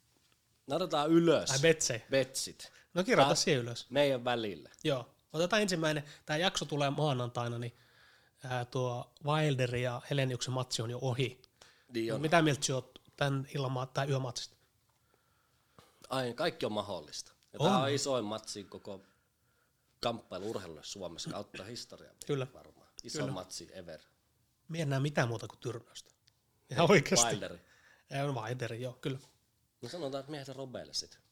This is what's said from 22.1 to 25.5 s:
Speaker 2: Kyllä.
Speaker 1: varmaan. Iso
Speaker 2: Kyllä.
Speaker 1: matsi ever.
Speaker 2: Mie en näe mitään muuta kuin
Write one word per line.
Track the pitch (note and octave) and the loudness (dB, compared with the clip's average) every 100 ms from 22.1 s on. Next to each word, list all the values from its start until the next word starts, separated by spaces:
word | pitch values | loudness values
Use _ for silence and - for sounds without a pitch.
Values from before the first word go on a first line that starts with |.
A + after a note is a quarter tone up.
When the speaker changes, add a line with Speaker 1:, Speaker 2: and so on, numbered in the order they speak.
| - - | -14 -6
Speaker 2:
Kyllä. | C#3+ B2+ | -4 -4
Speaker 1:
varmaan. | - D2+ - - - | -10 -20 -20 -20 -18
Iso | A#2+ D3+ | -10 -6
Speaker 2:
Kyllä. | C#3 | -6
Speaker 1:
matsi | C3 F2+ - E2 | -6 -8 -12 -14
ever. | E2 F2 D#2+ _ _ _ _ _ _ - | -16 -14 -16 _ _ _ _ _ _ -12
Speaker 2:
Mie | E3 | -6
en | D3+ | -2
näe | C3+ | 0
mitään | C#3+ D3+ B2 | 0 0 0
muuta | A2+ | -2
kuin | - | -8